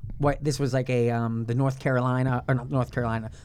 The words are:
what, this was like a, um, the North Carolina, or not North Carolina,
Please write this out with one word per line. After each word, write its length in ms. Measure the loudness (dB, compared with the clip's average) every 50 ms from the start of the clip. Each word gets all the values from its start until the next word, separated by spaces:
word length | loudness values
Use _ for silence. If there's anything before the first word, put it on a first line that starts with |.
| -12 -10 -6 0
what, 240 | 0 0 0 2 0
this 140 | -2 0 2
was 160 | 0 0 2
like 160 | 0 0 2
a, 200 | 2 2 2 2
um, 340 | 2 2 0 0 -2 -2 -2
the 80 | 0 0
North 240 | 2 2 0 0 -2
Carolina, 680 | 0 0 2 2 2 2 2 2 2 2 0 0 0 0
or 60 | 0
not 160 | 0 0 0
North 220 | 0 0 0 0 -2
Carolina, 380 | -2 -2 0 -2 -2 -4 -8 -12 -14 -16